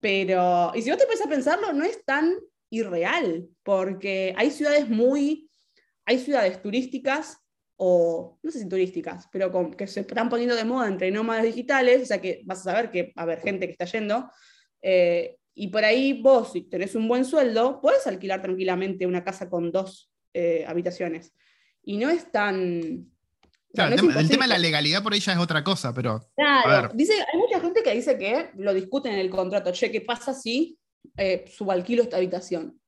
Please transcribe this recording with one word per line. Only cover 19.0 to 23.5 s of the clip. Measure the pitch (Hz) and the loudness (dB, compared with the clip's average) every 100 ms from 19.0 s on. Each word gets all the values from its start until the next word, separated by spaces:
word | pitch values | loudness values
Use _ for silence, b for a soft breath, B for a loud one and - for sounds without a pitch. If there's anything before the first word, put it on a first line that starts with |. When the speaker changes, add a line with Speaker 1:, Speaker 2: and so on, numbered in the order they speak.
| 180 | -2
Speaker 1:
una | 180 | -2
casa | 180 185 170 | -4 -8 -6
con | 180 170 | -4 -2
dos, | 180 190 - _ _ _ | -2 -4 -12 _ _ _
eh, | 170 170 165 160 | -2 0 0 -2
habitaciones. | 170 175 175 175 165 - _ _ _ _ _ | -4 -4 -4 -8 -8 -12 _ _ _ _ _
Y | - 202 | -8 -4
no | 254 | 0
es | 339 - | 0 0
tan, | 220 208 190 180 175 165 208 175 _ _ _ _ | -2 0 0 -2 -2 -4 -8 -12 _ _ _ _